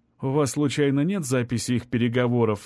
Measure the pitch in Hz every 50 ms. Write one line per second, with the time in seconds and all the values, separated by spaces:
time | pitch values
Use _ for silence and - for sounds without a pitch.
0 | _ _ _ - 131 135 131 151 147 127 - 147 147 135 - 151 147 143 139 139
1 | 147 175 202 196 151 123 131 127 120 120 120 110 - - 127 113 - - - 117
2 | 120 120 113 123 123 120 123 120 117 107 104 - -